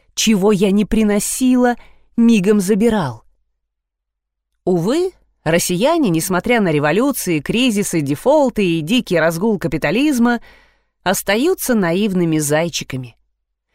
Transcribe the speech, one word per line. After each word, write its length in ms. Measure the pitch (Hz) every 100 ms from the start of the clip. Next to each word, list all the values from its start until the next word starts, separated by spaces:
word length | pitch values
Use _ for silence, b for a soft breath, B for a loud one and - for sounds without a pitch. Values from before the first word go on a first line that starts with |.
| _
чего 380 | - - 208 196
я 180 | 196 202
не 140 | 202
приносила, 920 | 214 220 214 208 - - 254 254 247 240 b b b -
мигом 440 | 233 220 185 208
забирал". 640 | 185 208 233 214 143 110 - _ _ _ _ _ _ _ _ _ _ _ _ _
Увы, 480 | - 180 175 320 370 - _ _
россияне, 680 | 156 170 - 180 254 339 240
несмотря 500 | 160 175 180 220 240
на 100 | 190
революции, 680 | 151 147 180 277 254 185 156
кризисы, 600 | - 226 262 208 190 170
дефолты 800 | 139 147 240 294 269 - 190 165
и 20 |
дикий 360 | 151 247 - 165
разгул 400 | 160 165 226 202
капитализма, 800 | 165 156 147 202 302 254 233 233 b b b b b _
остаются 720 | - 190 - 214 320 370 -
наивными 640 | 226 175 175 214 185 170 156
зайчиками. 800 | 147 151 170 - - 131 123 - _ _ _ _ _